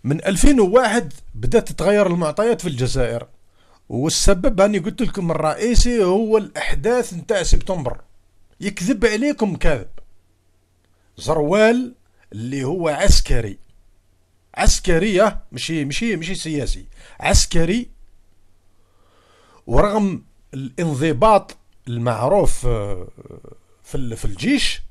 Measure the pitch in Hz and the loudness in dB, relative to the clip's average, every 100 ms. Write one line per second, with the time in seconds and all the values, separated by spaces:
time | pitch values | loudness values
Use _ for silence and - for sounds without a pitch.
0 | 123 160 - 190 277 269 190 233 233 226 | -4 -4 -2 4 6 6 4 4 4 0
1 | 170 - - 110 135 226 - - 165 208 | -4 -12 -14 -6 0 0 0 -4 0 2
2 | 190 175 156 151 220 220 170 127 127 135 | 2 0 -4 -2 -2 -2 -4 -4 -2 -2
3 | 120 117 - - _ _ _ _ _ 120 | -2 -4 -10 -20 _ _ _ _ _ -6
4 | 156 - - 196 - 185 202 202 175 - | -4 2 2 4 2 2 2 2 -4 -4
5 | 226 - 175 156 156 156 220 233 240 240 | -4 -2 -4 -2 -4 -2 2 4 4 2
6 | 180 190 220 214 202 - - 143 170 247 | 2 2 2 0 -2 -8 -2 0 0 -2
7 | 233 170 139 202 165 - - 185 123 - | -4 -10 -4 -2 4 4 4 -4 -6 -10
8 | - - _ _ _ _ 196 202 180 226 | -16 -20 _ _ _ _ -8 -4 -4 0
9 | 226 214 285 - 208 175 175 135 - - | 0 0 -2 -2 -4 2 2 2 -4 -14
10 | - - _ _ _ _ _ _ _ _ | -16 -20 _ _ _ _ _ _ _ _
11 | _ - - 156 147 196 220 240 247 - | _ -12 -4 -2 0 4 4 2 -4 -12
12 | _ _ _ 104 117 139 127 185 165 143 | _ _ _ -12 -8 -6 -4 -2 -4 2
13 | 196 - - 127 110 - - _ _ _ | 4 4 4 0 0 -12 -20 _ _ _
14 | _ _ _ _ _ - 196 - - 165 | _ _ _ _ _ 0 2 2 2 2
15 | 208 185 214 202 - 123 - 160 139 135 | 2 2 2 0 -10 -12 -6 -4 -4 -4
16 | 233 175 165 185 160 151 113 - - - | -4 -4 -4 -8 -6 -4 -4 -4 -8 -20
17 | - - 156 - - 165 160 226 240 - | -20 -6 0 2 4 4 4 0 -4 -18
18 | - - _ _ _ _ _ _ _ _ | -20 -20 _ _ _ _ _ _ _ _
19 | _ _ _ _ _ _ - 131 208 214 | _ _ _ _ _ _ 2 4 4 2
20 | 196 165 _ _ _ 135 135 127 170 135 | -2 -4 _ _ _ -12 -12 -6 -4 -2
21 | 160 135 220 202 202 - _ _ - 120 | -2 2 4 2 0 -20 _ _ -10 -6
22 | 120 110 127 202 170 - 123 113 101 101 | -4 -2 0 2 2 2 0 -2 -4 -8
23 | 90 - - - - - _ _ - 139 | -8 -18 -20 -20 -20 -20 _ _ -10 -6
24 | 123 110 117 101 165 285 - - - | -6 -4 -6 -4 -2 0 0 -4 -10